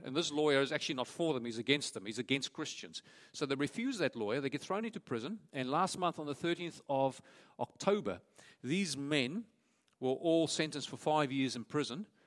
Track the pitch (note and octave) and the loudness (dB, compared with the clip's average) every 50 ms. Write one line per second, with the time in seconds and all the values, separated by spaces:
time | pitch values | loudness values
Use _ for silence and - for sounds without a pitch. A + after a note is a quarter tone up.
0 | - - B2+ D3+ E3+ D3+ D3 D3 D3+ D3+ C#3+ C3+ C#3 B2+ D3+ D3 - - D#3 C3 | -8 -4 -2 0 0 0 2 2 4 6 6 6 4 4 0 -2 -2 -2 -2 -2
1 | B2 - - - E3+ E3 D3+ B2+ A#2 A#2+ A2 A2+ A#2 A#2+ C#3 C#3+ - - - G#2+ | -4 -4 -2 -2 0 2 0 0 -2 -4 -4 -2 2 2 2 2 2 -2 -6 -8
2 | F#2+ G#2 A2 A#2 B2 - C3 C#3 B2+ - - - D#3 C#3+ - - - F2+ - - | -8 -8 -6 -4 0 0 0 0 0 -4 -6 -6 -8 -8 -8 -10 -12 -12 -12 -14
3 | - - - - - - - - D#3 C3+ C3+ C3+ C#3+ C#3 - - A#3 C4+ C4+ G#3 | -14 -16 -20 -20 -20 -14 -8 -6 -2 -2 0 0 0 0 0 -2 -4 -2 0 0
4 | E3 C3 - A#2+ A2 G2+ A2+ C#3 C#3 C3+ A2+ - - - F#3 G3+ A3+ A#3 A3+ G3 | 0 0 0 0 -2 0 0 0 0 -2 -2 -4 -4 -2 -2 -2 -2 -4 -6 -8
5 | - - C3 A2+ A2 D3 A3 G#3+ - - - C#3+ B2+ B2+ C#3 D#3+ F#3 F#3 - - | -6 -4 -4 -4 -4 -4 -8 -8 -10 -10 -6 -4 -2 0 2 2 2 2 0 0
6 | F3+ E3+ E3 - D#3 D3 C#3+ - - E3+ E3+ E3+ F3 E3+ - - - - C#3+ C3+ | 0 0 0 -2 -4 -6 -6 -2 0 0 0 0 -2 -8 -8 -10 -4 0 2 4
7 | C3+ C3+ B2+ - - - - - - - _ - B2 - - - - F#3+ G#3 G#3+ | 4 2 2 -2 -14 -20 -20 -20 -20 -16 _ -6 -6 -6 -6 -2 2 2 2 4
8 | D#3 G#2 F2+ E2+ - _ _ - - - - _ - B2 D3+ F#3+ G3+ E3+ C#3 C3+ | 2 -2 -4 -6 -8 _ _ -20 -20 -20 -20 _ -4 0 2 2 2 0 -2 -4
9 | C#3+ C#3+ D3+ D3 B2+ B2 D#3 A3 A3+ - _ _ _ _ _ _ _ _ _ - | -2 2 2 2 2 2 0 -4 -8 -8 _ _ _ _ _ _ _ _ _ -2
10 | B2+ B2+ C3 - - E3+ D#3+ E3 E3 D3 - - D#3+ D#3 - D3 C3 - - B2+ | 0 0 0 2 4 4 6 6 4 4 2 0 -2 -2 -2 -6 -8 -8 -8 -4
11 | - D#3 D3+ D#3 D3+ C3 C3+ C#3 C3+ C3 A2 B2 A2 - - D3 C#3+ A#2+ A#2 D#3 | 0 2 4 4 4 2 2 2 2 0 0 -4 -8 -4 -2 -2 -2 -2 -4 -8
12 | G#3+ - _ _ _ | -8 -10 _ _ _